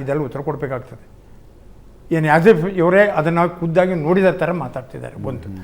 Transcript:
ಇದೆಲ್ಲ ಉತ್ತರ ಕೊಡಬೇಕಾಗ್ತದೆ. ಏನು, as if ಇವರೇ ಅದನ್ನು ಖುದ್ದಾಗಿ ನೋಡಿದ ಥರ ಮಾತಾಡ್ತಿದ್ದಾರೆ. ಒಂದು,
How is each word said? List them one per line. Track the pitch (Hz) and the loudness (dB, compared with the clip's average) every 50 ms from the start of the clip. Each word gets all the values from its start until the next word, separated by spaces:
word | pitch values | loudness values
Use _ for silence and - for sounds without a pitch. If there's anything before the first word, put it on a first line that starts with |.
| 135 | -6
ಇದೆಲ್ಲ | 135 139 151 | -4 -4 -4
ಉತ್ತರ | 147 127 - 139 | -4 -6 -8 -8
ಕೊಡಬೇಕಾಗ್ತದೆ. | 139 156 139 135 147 131 135 123 - - 117 110 - - - - - - - - - - - - - - - - - - - - - - | -8 -6 -6 -6 -6 -6 -8 -8 -10 -14 -18 -20 -20 -20 -20 -20 -20 -20 -20 -20 -20 -20 -20 -20 -20 -20 -20 -20 -20 -20 -20 -20 -8 -4
ಏನು, | 165 160 156 | -2 0 2
as | 151 151 165 165 220 214 | 4 4 6 8 6 6
if | 156 165 196 | 6 2 -2
ಇವರೇ | 196 185 160 175 185 196 | 0 0 2 4 6 4
ಅದನ್ನು | 208 202 - 165 151 165 170 170 175 170 175 - | 4 4 2 0 0 0 2 2 0 0 -2 -4
ಖುದ್ದಾಗಿ | 170 170 160 180 185 185 185 | -6 0 2 2 2 2 0
ನೋಡಿದ | 165 143 156 185 196 190 185 | -2 0 0 2 2 2 2
ಥರ | 151 - 160 160 | 2 0 -2 -4
ಮಾತಾಡ್ತಿದ್ದಾರೆ. | 180 170 135 117 - 131 123 - - 127 123 120 - - - | -4 -6 -6 -8 -10 -12 -12 -12 -14 -14 -14 -14 -12 -10 -10
ಒಂದು, | 135 127 117 - 101 95 92 | -10 -10 -10 -12 -14 -14 -14